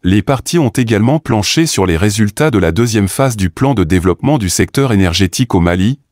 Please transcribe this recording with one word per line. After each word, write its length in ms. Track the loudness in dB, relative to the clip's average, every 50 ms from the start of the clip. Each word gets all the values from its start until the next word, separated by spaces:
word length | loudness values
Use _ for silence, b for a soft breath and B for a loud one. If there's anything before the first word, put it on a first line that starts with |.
| 0
les 180 | 0 0 0
parties 380 | 0 0 -4 -4 -4 -2 -2 0
ont 100 | 0 0
également 500 | 0 -2 -2 0 0 0 2 2 0 0
planché 460 | _ -2 -2 -2 -2 -2 0 0 0
sur 220 | 0 0 0 0
les 100 | 2 2
résultats 540 | 2 0 0 0 0 -2 -2 0 0 -2 0
de 80 | 2 2
la 120 | 0 2
deuxième 360 | 0 0 -2 0 0 0 0
phase 280 | 0 0 -2 -2 -2 0
du 140 | -2 -4 -4
plan 240 | -2 -2 -2 0 0
de 100 | 0 0
développement 540 | 0 0 0 2 0 -2 0 0 0 0
du 120 | 0 0 -2
secteur 440 | -2 -2 -2 -2 0 -2 0 2 2
énergétique 640 | 2 2 2 2 0 -2 -2 0 -4 -4 0 0
au 40 | 0
Mali 400 | 2 2 0 0 0 -2 -2 -4 _ _